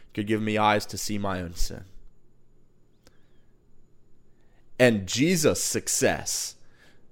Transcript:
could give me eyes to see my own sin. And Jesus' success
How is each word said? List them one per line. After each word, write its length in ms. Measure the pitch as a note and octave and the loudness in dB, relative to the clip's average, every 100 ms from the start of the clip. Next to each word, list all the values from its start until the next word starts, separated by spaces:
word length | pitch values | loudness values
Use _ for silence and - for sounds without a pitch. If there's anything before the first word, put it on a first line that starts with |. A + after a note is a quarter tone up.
| - | -12
could 140 | - G#2 | -6 -2
give 160 | A2 | -2
me 160 | A2 G#2+ | 0 2
eyes 260 | G#2+ G#2+ - | 4 2 0
to 120 | G2 | -8
see 180 | - G#2 | -6 -4
my 240 | G2+ F#2 | -4 -4
own 140 | F2 | -4
sin. 300 | F2 - - - - - - - - - - - _ _ _ - - - - - - _ - - - - - - - - _ - - | 0 0 -2 -14 -18 -18 -20 -20 -20 -20 -20 -20 _ _ _ -20 -20 -20 -20 -20 -20 _ -20 -20 -20 -20 -20 -20 -20 -20 _ -8 4
And 280 | B2 A2 F#2+ | 4 4 0
Jesus' 560 | A2 D#3 F3+ D3+ F#2 | 0 2 4 2 2
success 920 | - A2+ - - A#2 D#2 - - - - - - - - - | 0 -4 -4 0 0 0 -4 -6 -8 -12 -20 -20 -20 -20 -20